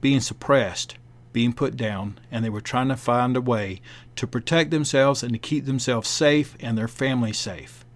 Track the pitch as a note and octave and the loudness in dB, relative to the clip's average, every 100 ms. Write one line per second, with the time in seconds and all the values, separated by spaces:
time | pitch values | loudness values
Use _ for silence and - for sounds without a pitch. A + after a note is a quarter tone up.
0 | C#3+ C#3 A#2 - - C#3 G#2 - - - | 4 2 0 -8 2 2 2 -4 -10 -12
1 | - - - A#2 A#2+ A#2+ C3+ B2 A2 G2 | -20 -20 -8 0 0 2 -2 -2 -4 -4
2 | G2+ G2+ - A#2 A2+ G#2 G#2 B2+ C3 B2+ | -6 -10 -8 -4 -2 -4 -2 0 0 -2
3 | - A#2+ B2 B2+ B2 A2+ G2+ F#2 - - | 0 2 2 0 0 0 -2 -8 -14 -20
4 | - - A#2+ B2 A2+ E3 D3+ D#3+ C#3+ C#3+ | -16 -8 -4 -4 0 2 2 0 2 4
5 | C#3 C3+ A#2+ A2+ - D3+ C3+ C3+ B2+ A#2 | 4 2 -2 -4 -2 -4 0 -2 0 0
6 | - - D3+ D3 C#3+ - A#2+ A2+ A2+ - | -2 2 4 4 2 -6 -4 -2 -2 -2
7 | C3+ B2+ A2+ - - F2 - - - | -2 0 0 -2 -6 -10 -14 -20 -20